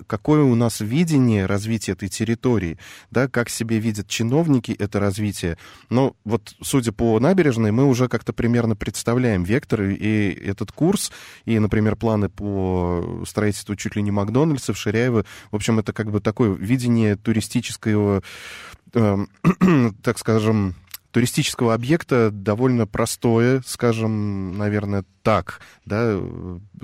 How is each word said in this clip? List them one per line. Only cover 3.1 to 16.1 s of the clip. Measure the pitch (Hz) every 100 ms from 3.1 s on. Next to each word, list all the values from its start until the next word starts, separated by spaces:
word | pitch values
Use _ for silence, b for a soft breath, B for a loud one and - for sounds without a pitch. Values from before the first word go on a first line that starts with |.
да, | 117 131
как | 123 117
себе | - 113 113
видят | 113 104 95
чиновники | - 113 143 170 131 120
это | - 101 101
развитие. | 101 95 107 - 87 82 B B -
Но | 117 135 -
вот, | 104 113 - -
судя | - 139 117
по | - 117 110
набережной, | 139 190 156 117 110
мы | 110 139
уже | 120 127
как-то | 117 -
примерно | - 113 120 113 104
представляем | - - - 123 123 98
вектор | 90 123 - 110
и, | 98
и | 98 104 107 101 - 92
этот | 98 101
курс, | - 165 214 - B B B -
и, | 113
например, | 104 110 107 -
планы | 113 107 95
по | - 101 98 95 92 87 87 85 87 87
строительству | - 104 101 - 104
чуть | 104 107
ли |
не | 104
Макдональдса | 101 101 120 160 135 -
в | 104
Ширяево. | 107 107 127 113 B B B
В | 107
общем, | 113 110
это | 104
как | - 107